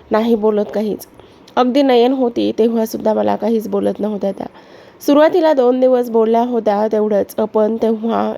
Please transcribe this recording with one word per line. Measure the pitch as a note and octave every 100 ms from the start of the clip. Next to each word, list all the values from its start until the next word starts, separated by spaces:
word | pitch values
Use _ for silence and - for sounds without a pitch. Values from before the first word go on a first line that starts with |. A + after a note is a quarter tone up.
| -
नाही | G#3+ A#3 A3+
बोलत | G#3+ G#3 G#3
काहीच. | G3+ G#3+ F#3+ - - - - - -
अगदी | B3+ A#3+
नयन | C#4 B3 A#3+
होती | C4 B3 A#3 G#3 A3
तेव्हासुद्धा | A3+ A3+ A3 A3 A3
मला | G#3+ G#3 G#3
काहीच | G#3 A3+ G#3
बोलत | G3+ G3+ G3
नव्हत्या | G3+ G#3 G3
त्या. | F#3+ - - - - - - -
सुरुवातीला | D4 D#4 F#4 D#4+
दोन | C#4+ B3 B3+
दिवस | B3+ B3+ B3
बोलल्या | A3+ A3 A3+
होत्या | A#3+ A#3+ A3 G3+ A3
तेवढंच, | G#3+ G#3+ G#3 G3 -
पण | A3 A3 G#3+ A3+
तेव्हा, | A3+ A3 A3+ G#3 G#3+